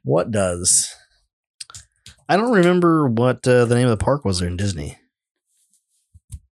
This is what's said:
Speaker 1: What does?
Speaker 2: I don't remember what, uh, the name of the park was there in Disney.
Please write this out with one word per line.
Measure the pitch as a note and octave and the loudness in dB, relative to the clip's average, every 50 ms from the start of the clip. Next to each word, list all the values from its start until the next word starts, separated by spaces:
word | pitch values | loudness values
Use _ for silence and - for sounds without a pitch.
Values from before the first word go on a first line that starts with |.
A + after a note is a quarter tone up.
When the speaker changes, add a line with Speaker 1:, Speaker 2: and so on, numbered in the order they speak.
| _ | _
Speaker 1:
What | - C#2 F2 F2+ - G#2+ | -2 -2 0 0 -2 -2
does? | G#2 G2 F2+ F2 F2 F2+ - - - - - - - _ _ _ _ _ _ _ _ _ _ _ _ - - - - - _ _ _ _ - - _ _ - | -2 -2 -2 -2 -2 -2 0 0 0 -2 -4 -10 -18 _ _ _ _ _ _ _ _ _ _ _ _ -20 -20 -20 -20 -20 _ _ _ _ -20 -20 _ _ -2
Speaker 2:
I | D#3 | 0
don't | F#3+ A3+ B3 A#3+ | 0 0 2 2
remember | F#3+ F3 F3 F3+ F3+ F3 E3 E3 D#3+ D3 C3 | 4 4 4 4 4 2 2 2 2 2 0
what, | A2+ A2+ B2 B2+ B2 - - | 0 0 0 0 0 0 0
uh, | C3 B2 B2 A#2+ | 2 4 4 4
the | A2+ A#2+ | 2 2
name | A#2+ B2+ | 2 2
of | B2 A2+ | 2 0
the | F#2+ - | 0 0
park | B2 C3+ C#3+ - | -2 -2 -2 -2
was | G2 F#2+ F2 | -4 -2 -2
there | F2+ F2 | -4 -4
in | F2+ | -4
Disney. | F2+ G#2 G2+ F2 D2+ D2 C2+ - - _ _ _ _ _ _ _ _ _ _ _ _ _ _ _ _ _ _ _ _ _ _ _ - _ _ - - - _ _ | -4 -4 -4 -6 -6 -10 -12 -14 -16 _ _ _ _ _ _ _ _ _ _ _ _ _ _ _ _ _ _ _ _ _ _ _ -20 _ _ -20 -20 -20 _ _